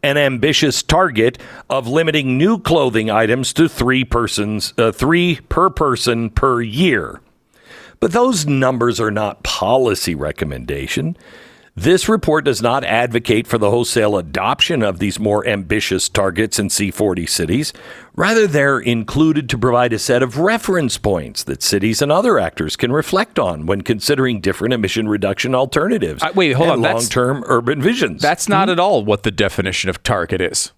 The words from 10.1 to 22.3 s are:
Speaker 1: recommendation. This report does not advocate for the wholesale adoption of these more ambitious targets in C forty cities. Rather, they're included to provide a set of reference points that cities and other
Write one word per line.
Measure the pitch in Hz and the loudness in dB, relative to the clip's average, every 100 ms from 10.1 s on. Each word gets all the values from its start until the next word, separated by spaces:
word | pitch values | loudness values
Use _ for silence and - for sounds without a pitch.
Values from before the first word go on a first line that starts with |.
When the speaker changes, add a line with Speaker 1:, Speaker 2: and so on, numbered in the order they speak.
Speaker 1:
recommendation. | 80 73 - 76 65 64 69 67 - 156 175 - - - - _ | -4 -6 -4 -6 -6 -8 -8 -4 -4 -4 -6 -14 -20 -20 -20 _
This | - 101 180 - | -4 2 2 2
report | 220 - 156 | 0 2 2
does | 143 123 | 2 0
not | 117 131 | 0 0
advocate | 131 113 120 117 120 113 120 | 0 0 2 0 2 0 2
for | 117 | 0
the | 104 | 2
wholesale | 117 117 - 107 101 | 2 0 2 2 0
adoption | 82 69 98 139 - 160 | -2 -4 -2 -2 -2 0
of | 107 90 | 0 -2
these | 104 - | -4 -2
more | 107 104 - | 0 0 0
ambitious | 101 87 104 - 95 - | -4 -2 -2 0 -2 -2
targets | - 98 87 110 - | 0 0 0 -2 -2
in | 101 | -2
C | - 101 | -2 -4
forty | - 107 90 | 0 -2 0
cities. | 82 - 82 107 151 - - - - | -4 -4 0 -2 -2 -8 -20 -20 -16
Rather, | - 180 226 208 | -4 0 2 2
they're | 151 139 135 | 2 2 2
included | 120 117 104 139 156 151 131 | 0 -2 -2 2 2 2 -2
to | 127 | -2
provide | 123 120 123 | 2 2 2
a | 113 | 0
set | - 123 | 0 2
of | 127 120 | 2 0
reference | 180 226 - 185 135 - | 0 0 0 0 0 -2
points | 107 92 67 - | -2 -2 -4 -10
that | - 67 | -8 -4
cities | - 101 101 107 | 0 0 0 0
and | 143 | 2
other | 156 240 | 2 4